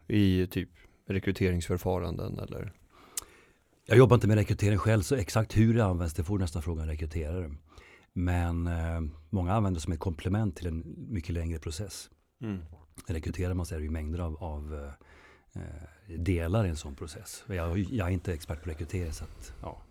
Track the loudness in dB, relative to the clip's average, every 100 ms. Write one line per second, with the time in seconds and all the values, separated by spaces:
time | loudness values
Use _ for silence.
0 | 2 6 6 6 4 0 -4 -8 -20 _
1 | -4 -2 0 2 2 2 0 -2 0 -2
2 | -2 -4 -6 -6 -8 -8 -10 -12 _ -20
3 | -14 -12 -12 -16 -20 _ _ _ 6 8
4 | 10 8 6 4 4 2 2 2 4 2
5 | 2 0 0 0 2 4 6 6 4 2
6 | 0 -2 0 0 0 -2 -4 -4 -4 -4
7 | -4 -4 -4 -4 -6 -10 -16 -20 -20 -20
8 | _ -2 2 2 2 0 0 0 -2 -2
9 | -4 -8 -4 -2 2 2 2 0 -2 -2
10 | -2 -2 0 0 0 -2 -6 -6 -8 -12
11 | -6 -6 -2 -2 -2 -4 -6 -8 -8 -10
12 | -16 _ _ -10 -6 -6 -8 -18 -20 -14
13 | -6 -4 -4 -2 -2 -2 -2 -4 -4 -4
14 | -2 -2 -4 -4 -6 -8 -8 -8 -10 -14
15 | -20 -20 -20 -20 _ -12 -10 -12 -16 -20
16 | -12 -4 0 2 2 2 2 -2 -6 -10
17 | -12 -12 -14 -14 -8 -4 -2 0 0 -2
18 | 0 0 -2 -6 -6 -8 -8 -8 -6 -4
19 | -4 -6 -10 -14 -18 -14 -14 -14 -18